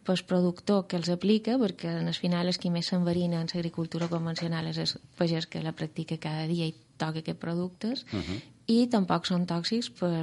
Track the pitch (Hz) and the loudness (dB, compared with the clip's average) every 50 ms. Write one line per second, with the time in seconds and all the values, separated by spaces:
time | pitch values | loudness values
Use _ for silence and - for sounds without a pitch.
0 | - - 185 180 - - 185 180 180 180 175 - - - 208 196 185 190 - 175 | 0 0 0 0 2 2 2 4 4 4 2 0 0 2 2 2 2 2 -2 -2
1 | 160 170 175 175 - 196 220 220 220 220 233 269 240 196 180 - - 170 170 170 | 0 0 0 2 4 4 4 4 4 2 2 2 2 2 0 -2 -4 -4 -2 -2
2 | 165 170 165 - - 175 175 175 175 180 180 - - 180 175 170 170 - - 180 | -2 -2 -2 0 0 0 2 2 2 0 0 0 -2 -2 0 0 0 0 0 2
3 | 175 175 170 175 175 170 170 165 165 160 - 175 170 170 - - 165 160 - 165 | 2 2 2 2 2 0 0 0 -2 -2 -2 -2 -2 -2 -2 -4 -4 -4 -2 -4
4 | 170 165 170 165 165 165 165 165 170 170 165 160 165 160 160 160 160 160 - - | -2 -2 -2 -2 -2 -2 -4 -4 -2 -2 -2 -2 -4 -4 -4 -4 -4 -4 -4 -6
5 | - - - - 180 165 165 160 165 - - 170 156 160 160 - 160 156 - - | -10 -12 -2 0 0 2 2 0 -2 -4 -6 -6 -4 -4 -4 -6 -6 -6 -6 -6
6 | 160 - 165 156 - 160 156 156 160 156 170 170 165 160 156 - - _ _ - | -6 -6 -6 -6 -4 -4 -4 -4 -2 -2 0 0 0 -2 -4 -8 -14 _ _ -6
7 | 165 160 156 160 160 - 165 170 - 170 170 175 180 180 180 - - 214 262 269 | -4 -4 -4 -4 -4 -6 -6 -6 -6 -4 -2 -2 -4 -4 -6 -6 -4 -4 -4 -4
8 | - - - - 165 - 95 110 - - - - _ - 226 233 247 240 240 214 | -6 -6 -4 -4 -4 -4 -6 -6 -8 -12 -18 -8 _ 2 4 4 4 4 4 2
9 | 190 175 175 170 - - 185 175 180 175 170 170 170 - 220 233 240 - - - | 2 2 2 0 0 0 0 0 0 0 -2 -2 -2 -2 -2 -2 -2 -4 -6 -4
10 | 185 175 170 165 | -2 0 0 0